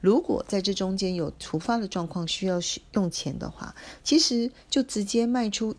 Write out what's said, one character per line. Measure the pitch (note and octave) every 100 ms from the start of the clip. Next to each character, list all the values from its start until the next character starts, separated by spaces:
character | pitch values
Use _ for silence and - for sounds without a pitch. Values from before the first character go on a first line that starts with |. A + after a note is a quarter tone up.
如 | F3+ A#3+
果 | E4 D4+ -
在 | G3+
这 | G3
中 | G3 F#3+ F#3+
间 | F#3+
有 | F3+ D#3
突 | - - D#3+
发 | - A#3
的 | G3+
状 | F#3 E3+
况 | F3+ E3
需 | - F#3+
要 | F3+
使-， | E3+ - -
用 | A3 F3+
钱 | - D3 C3+
的 | -
话， | - - - - -
其 | - D4+
实 | - A#3+ A#3 - -
就 | C#4
直 | C4+ G#3+
接 | G3+ A#3 A#3
卖 | B3 A3
出 | G3+ A3